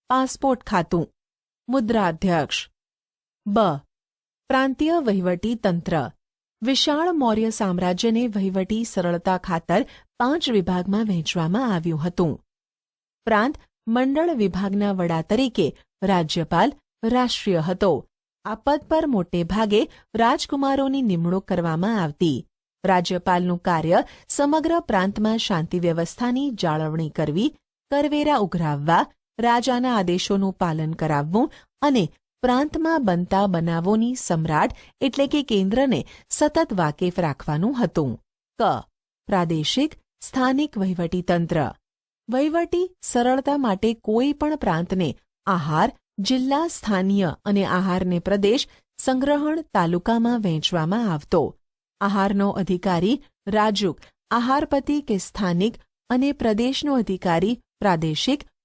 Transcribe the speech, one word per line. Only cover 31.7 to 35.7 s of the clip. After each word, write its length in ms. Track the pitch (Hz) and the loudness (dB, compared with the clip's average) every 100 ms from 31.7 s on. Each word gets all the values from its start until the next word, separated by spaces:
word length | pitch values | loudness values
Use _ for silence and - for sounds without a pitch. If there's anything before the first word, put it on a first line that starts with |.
| _ | _
અને 280 | 294 254 160 - _ _ | 2 2 0 -6 _ _
પ્રાંતમાં 640 | 254 247 302 330 320 320 220 | 0 2 0 -2 0 2 2
બનતા 420 | 175 180 196 202 | 0 0 0 2
બનાવોની 680 | 170 165 165 175 220 233 254 | 0 0 0 0 0 0 -2
સમ્રાટ 600 | - 165 160 151 220 - - _ | -2 -2 0 0 0 -4 -20 _
એટલે 260 | 262 - 277 | -2 0 0
કે 160 | 302 | 0
કેન્દ્રને 640 | 285 208 190 | 0 0 2